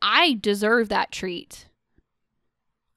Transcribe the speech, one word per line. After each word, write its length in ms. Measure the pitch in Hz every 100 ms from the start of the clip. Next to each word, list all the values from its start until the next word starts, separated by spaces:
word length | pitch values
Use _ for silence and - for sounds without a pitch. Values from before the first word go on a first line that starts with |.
I 340 | 202 240 339 240
deserve 480 | 208 202 214 240 220
that 240 | 196 -
treat, 560 | - 185 175 - - - _ _ _ _ _ _ _ _ _ _ _ _